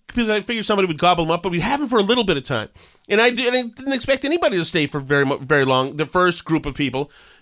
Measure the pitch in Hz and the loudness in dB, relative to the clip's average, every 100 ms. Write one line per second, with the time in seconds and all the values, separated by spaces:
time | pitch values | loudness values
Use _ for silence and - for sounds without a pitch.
0 | - - 226 214 208 226 208 208 185 151 | -8 -2 0 0 -2 -4 0 0 0 2
1 | 170 175 160 170 190 175 196 285 277 233 | 2 4 2 0 -2 -2 0 -2 0 2
2 | 196 247 202 147 - 123 107 - - _ | 2 2 0 0 -2 -6 -6 -12 -20 _
3 | - 202 240 247 247 254 240 - 269 269 | -2 2 2 2 0 0 -2 -8 -6 -4
4 | 262 269 277 339 339 185 160 170 143 147 | -2 -2 0 0 0 0 -2 0 -2 -4
5 | 135 143 139 139 131 147 135 127 135 147 | 0 0 2 -2 2 2 4 2 0 -4
6 | 156 180 180 170 - 160 147 139 139 127 | -2 2 2 0 -2 -2 -2 -4 -4 -4
7 | 147 - - - | -6 -12 -20 -14